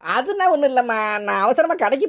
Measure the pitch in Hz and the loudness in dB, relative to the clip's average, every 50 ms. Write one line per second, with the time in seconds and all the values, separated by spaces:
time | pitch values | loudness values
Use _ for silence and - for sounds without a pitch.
0 | - 160 190 240 262 339 403 403 370 359 320 285 285 269 262 254 240 233 226 214 | -4 -4 -2 -2 -2 -2 -2 0 2 2 2 2 2 2 2 2 0 0 0 -2
1 | 214 214 214 208 208 202 202 196 196 233 247 320 320 330 330 349 220 208 262 269 | -2 -2 -4 -4 -4 -2 -2 0 2 2 2 2 2 0 0 0 0 0 0 0
2 | - | 0